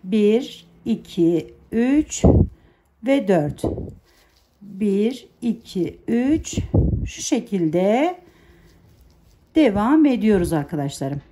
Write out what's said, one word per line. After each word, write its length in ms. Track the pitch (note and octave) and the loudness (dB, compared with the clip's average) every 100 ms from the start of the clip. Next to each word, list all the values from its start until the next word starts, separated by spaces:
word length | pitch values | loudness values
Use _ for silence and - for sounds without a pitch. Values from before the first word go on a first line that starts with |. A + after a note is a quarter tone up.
Bir, 600 | F#3 G#3+ G#3 A3+ D4 - _ _ | -2 2 2 2 -2 -16 _ _
iki, 680 | - A3 - - E3+ E3+ - - _ | -6 -6 -6 0 2 0 -4 -20 _
üç 520 | A3+ B3 C#4+ D4+ - - - - - _ _ _ _ A3+ | -2 2 0 0 2 4 4 2 -2 _ _ _ _ 0
ve 220 | C#4 G3+ | 0 2
dört. 340 | F3+ D3 B2+ - - - - _ _ _ _ _ _ | 0 0 -6 -8 -8 -12 -16 _ _ _ _ _ _
Bir, 680 | - F#3+ G#3 G3 A3 C4 - _ | -20 -4 -2 0 0 -4 -18 _
iki, 560 | A#3+ - - F#3+ E3 - - | -6 -6 -8 -6 -6 -8 -4
üç. 500 | A#3 C4 D#4 - - - - - - - | -2 0 -2 -4 -8 0 0 0 -2 -6
Şu 160 | - | -10
şekilde 960 | - B3+ - G3+ D#3+ E3+ F#3+ A#3 E4 F4+ - _ _ - _ _ _ _ _ _ _ _ _ | -4 -4 -2 -2 0 0 2 2 0 -4 -18 _ _ -20 _ _ _ _ _ _ _ _ _
devam 520 | D#4+ C#4 G3+ A3 D#4 D4 | 2 2 2 2 4 4
ediyoruz 460 | A#3+ G#3+ G3 E3+ | 2 2 2 2
arkadaşlarım. 680 | D#3+ C#3+ D3+ C#3 - C3+ C#3+ _ | -2 -4 -6 -6 -6 -8 -8 _